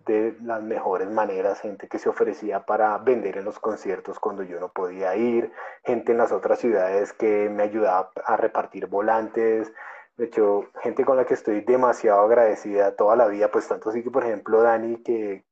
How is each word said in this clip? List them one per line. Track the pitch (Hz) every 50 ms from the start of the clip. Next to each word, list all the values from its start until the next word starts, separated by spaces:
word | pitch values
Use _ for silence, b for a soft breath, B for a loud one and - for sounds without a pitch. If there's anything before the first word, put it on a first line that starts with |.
| -
de | - 110 107 110 113 110 113
las | 117 117 113 110 107
mejores | 110 110 104 - 107 95 90 95 98
maneras, | 110 110 107 101 95 92 95 98 98 -
gente | - 110 98 98 - 92
que | - 107
se | - 113
ofrecía | 107 - 117 113 101 - 107 104 98 98 -
para | - 104 107 110 107 104 101
vender | 104 123 127 113 104 98 92 98
en | 98
los | 107 104 -
conciertos | - 113 104 - - 104 92 92 - - 95 -
cuando | - 110 98 98 95
yo | 90 90 85
no | 90 92
podía | - 95 95 90 90 95 95 92 95 107
ir, | 117 120 117 117 117 - B B B B B B B
gente | - 123 117 - - 117
en | 120
las | 120 113
otras | 113 95 - 104 107 -
ciudades | - 120 110 98 92 92 95 98 104 -
que | - - 113 110 107 104 104 104
me | 104 104 104
ayudaba | 107 107 110 107 101 92 92 95 - - - -
a | - 110 107
repartir | 110 107 - - - - - 98 95 90
volantes. | 92 98 104 110 110 110 110 107 - 117 113 113 113 110 110 110 - B B B B B B B B
De | - 120 113
hecho, | - 117 107 101 101 101 98 - - - -
gente | 120 110 - 127
con | - 135 131
la | 123
que | 123 131
estoy | 123 - - 107 104
demasiado | 107 - 123 127 127 123 113 - - 110 101 101
agradecida | 104 107 120 120 117 107 101 - - 104 101 101 101 98 98
toda | - 107 104 110 120
la | 117 107
vida, | 101 101 104 104
pues, | - 113 104 -
tanto | 107 95 - 110
así | 110 120 117
que, | 120
por | 117 135 120
ejemplo, | 120 110 101 - - 110 110
Dani, | 117 117 117 113 113 117 117 117 -
que, | - 120 113 107 104 98 95 _ _